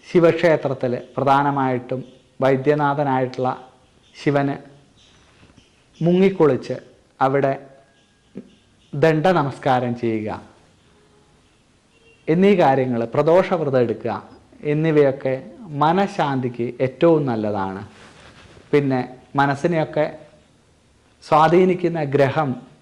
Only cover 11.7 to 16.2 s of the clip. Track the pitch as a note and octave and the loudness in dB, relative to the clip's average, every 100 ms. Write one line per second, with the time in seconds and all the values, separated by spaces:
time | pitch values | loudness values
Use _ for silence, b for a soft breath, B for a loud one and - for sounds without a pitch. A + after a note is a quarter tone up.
11.7 | _ _ _ _ _ - E3 G3 F#3+ D3+ | _ _ _ _ _ -2 2 4 4 4
12.7 | C3+ B2+ A#2+ A#2 C3+ D3 F3 F#3+ F3+ C#3+ | 2 0 -2 -2 0 4 2 2 -2 0
13.7 | C3 A#2 G#2+ A#2 G2 - - _ - D3+ | 0 0 -2 -6 -10 -12 -20 _ -12 -6
14.7 | D3 D#3+ D3+ C#3 C3+ C3+ C3 - - G#3 | -2 0 2 2 0 -6 -6 -10 -20 -14
15.7 | C#3+ D3+ F#3 G3 F#3+ | -2 0 0 -2 -2